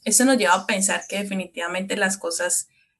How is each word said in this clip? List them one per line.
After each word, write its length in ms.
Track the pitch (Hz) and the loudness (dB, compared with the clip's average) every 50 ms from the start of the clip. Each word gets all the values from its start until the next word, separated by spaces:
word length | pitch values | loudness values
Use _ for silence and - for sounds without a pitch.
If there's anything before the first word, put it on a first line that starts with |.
| - | -4
esto 200 | 226 214 - 247 | 0 2 4 4
nos 140 | 269 269 240 | 4 4 4
lleva 160 | 196 175 180 | 4 4 2
a 120 | 190 190 | 2 2
pensar 360 | - 214 190 196 - 175 175 - - | 0 -2 0 0 0 -2 -2 -4 -6
que 100 | 190 196 | -6 -6
definitivamente 800 | 202 202 202 190 180 - - 175 170 175 180 185 190 196 190 | -6 -4 -6 -6 -6 -8 -8 -8 -6 -6 -4 -6 -6 -4 -2
las 200 | 202 196 190 196 | 0 0 0 0
cosas, 520 | - - 170 170 - 175 180 - - - _ _ _ _ _ _ _ | -2 -6 -4 -4 -2 -2 0 -2 -2 -4 _ _ _ _ _ _ _